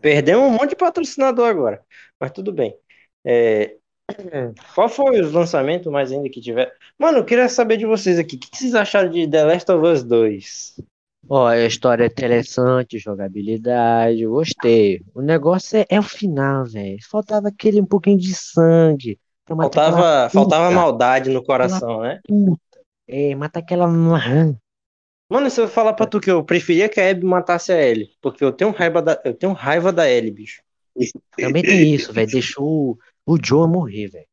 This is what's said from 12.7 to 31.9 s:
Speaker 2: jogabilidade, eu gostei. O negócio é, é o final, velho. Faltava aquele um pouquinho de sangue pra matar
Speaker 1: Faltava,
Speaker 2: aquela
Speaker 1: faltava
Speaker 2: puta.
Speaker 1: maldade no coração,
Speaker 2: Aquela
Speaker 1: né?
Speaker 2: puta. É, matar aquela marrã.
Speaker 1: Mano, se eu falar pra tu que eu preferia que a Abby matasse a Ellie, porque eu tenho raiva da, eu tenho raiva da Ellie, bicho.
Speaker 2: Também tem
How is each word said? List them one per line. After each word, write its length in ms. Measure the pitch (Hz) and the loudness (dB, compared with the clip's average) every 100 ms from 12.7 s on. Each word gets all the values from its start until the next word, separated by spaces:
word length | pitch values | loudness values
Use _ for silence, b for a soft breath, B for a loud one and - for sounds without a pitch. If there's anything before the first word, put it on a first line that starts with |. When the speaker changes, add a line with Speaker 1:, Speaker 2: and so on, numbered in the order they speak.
| 127 123 113 | 0 -2 -10
Speaker 2:
jogabilidade, 1200 | 107 101 98 98 101 113 117 120 117 117 117 113 | -10 -8 -8 -8 -6 -6 -2 0 2 2 2 0
eu 100 | 113 | -2
gostei. 680 | 123 160 - 120 117 104 90 92 | -2 -4 -2 2 4 4 0 -8
O 80 | - | -8
negócio 560 | 139 165 143 185 - 220 | 0 0 2 -2 -2 -2
é, 60 | 208 | 2
é 100 | 208 | 0
o 40 | |
final, 600 | 202 - 202 147 139 139 123 | -2 -6 -6 -2 -2 -2 -4
velho. 320 | 110 101 98 - | -8 -10 -10 -8
Faltava 400 | 214 208 214 202 | -8 -4 -4 -4
aquele 320 | 202 220 208 | -2 0 2
um 40 | 190 | 2
pouquinho 320 | 202 180 202 | 0 2 2
de 160 | 180 | 0
sangue 880 | 180 - - 165 165 160 147 123 101 _ _ _ | -8 -6 2 4 6 4 2 -4 -12 _ _ _
pra 80 | 165 | -4
matar 360 | 147 - 156 | -2 2 2
Speaker 1:
Faltava, 60 | 170 | 4
Speaker 2:
aquela 320 | 175 147 120 | 4 4 2
Speaker 1:
faltava 380 | - 196 156 175 | 2 2 2 2
Speaker 2:
puta. 60 | 180 | 2
Speaker 1:
maldade 540 | 165 117 123 131 131 | 2 2 2 2 0
no 140 | 131 | -4
coração, 560 | 127 131 127 185 117 110 | -2 0 0 -2 -4 -6
Speaker 2:
Aquela 120 | 117 180 | -6 -8
Speaker 1:
né? 60 | - | -2
Speaker 2:
puta. 340 | 208 196 165 _ _ _ _ _ | 2 2 0 _ _ _ _ _
É, 300 | 131 143 139 | -4 -2 -2
matar 240 | 151 170 | -8 -10
aquela 260 | 165 180 175 | -4 0 2
marrã. 680 | 165 165 165 117 139 160 127 _ _ _ _ _ _ _ | 2 2 2 2 2 2 0 _ _ _ _ _ _ _
Speaker 1:
Mano, 160 | 233 277 | -2 0
se 100 | 247 | 0
eu 60 | 226 | -2
falar 260 | - 220 | 0 0
pra 140 | 220 220 | 0 -2
tu 120 | 214 | -2
que 120 | 196 | 0
eu 120 | 180 | 0
preferia 460 | 151 175 165 170 208 | 2 -2 2 0 2
que 100 | 214 | 2
a 80 | 190 | 0
Abby 120 | 190 | 0
matasse 480 | 185 180 175 175 - | 0 0 0 -4 0
a 80 | 175 | 2
Ellie, 300 | 139 113 104 _ | 2 0 -4 _
porque 240 | 139 - | -8 -2
eu 80 | 139 | -2
tenho 200 | 127 196 | 0 -2
raiva 280 | 208 170 165 | 0 0 0
da, 220 | 156 156 | 0 -2
eu 100 | - | -4
tenho 200 | 113 185 | -4 -4
raiva 380 | 185 135 156 175 | -4 -2 0 0
da 180 | 170 156 | 0 2
Ellie, 220 | 123 113 | 2 -2
bicho. 300 | 101 104 - _ _ _ - 120 - _ - | -8 -18 -20 _ _ _ -8 -8 -8 _ -8
Speaker 2:
Também 240 | 131 143 | -4 -2
tem 320 | 175 196 156 | 2 4 4